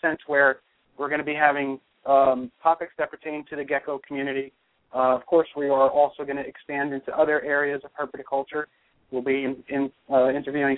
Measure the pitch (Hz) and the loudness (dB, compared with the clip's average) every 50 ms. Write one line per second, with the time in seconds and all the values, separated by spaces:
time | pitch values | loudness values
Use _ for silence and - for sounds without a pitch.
0 | - 165 156 - - - 147 143 139 139 131 - _ _ _ _ _ _ _ - | -2 -2 -2 -4 -6 -2 2 4 4 4 4 0 _ _ _ _ _ _ _ -8
1 | 143 143 151 147 147 147 151 151 151 147 143 143 139 135 135 135 _ _ _ _ | -6 -4 -4 -4 -4 -4 -2 2 4 4 4 2 -2 -4 -6 -8 _ _ _ _
2 | - - 139 135 135 135 131 127 127 123 _ _ - 165 165 - 170 170 _ - | 0 4 4 6 6 4 2 0 -2 -10 _ _ 0 0 0 0 -2 -12 _ -6
3 | 156 143 - - - 156 151 151 147 - 156 147 143 139 147 139 - - 143 135 | -6 -6 -6 -10 -12 -10 -10 -10 -10 -12 -10 -10 -6 -4 -4 -4 -4 -4 -10 -10
4 | - - 143 139 139 139 135 135 135 135 _ _ _ _ _ _ _ _ - 127 | -8 -10 -8 -6 -6 -4 -4 -6 -6 -8 _ _ _ _ _ _ _ _ -4 0
5 | 127 127 127 123 - - - 165 160 - - 147 143 139 139 135 135 135 - 143 | 0 2 2 0 0 2 2 2 2 2 -2 -4 -2 0 2 4 4 4 4 4
6 | 147 139 - - 147 139 139 143 143 - - - - - 147 139 139 147 139 135 | 2 2 2 -6 -10 -8 -8 -8 -8 -10 -12 -16 -14 -10 -6 -6 -4 -4 -6 -8
7 | - - - - 156 151 151 151 127 147 143 143 147 143 143 139 - 143 _ - | -8 -6 0 0 2 2 2 0 0 0 -2 0 0 0 -4 -6 -8 -12 _ -10
8 | 147 135 - 147 135 - - 139 139 - - 151 151 - _ _ _ _ _ _ | -10 -8 -10 -14 -10 -6 -4 -4 -4 -4 -6 -8 -8 -8 _ _ _ _ _ _
9 | _ - - 127 123 135 135 139 139 135 139 131 - - 139 139 139 135 - _ | _ -8 -8 -4 -2 0 -2 0 -2 -4 -6 -8 -10 -6 -4 -4 -4 -4 -6 _
10 | _ - 139 131 127 131 131 143 135 147 139 147 143 139 135 | _ 0 2 2 4 4 2 -2 -4 -6 -4 -2 0 0 0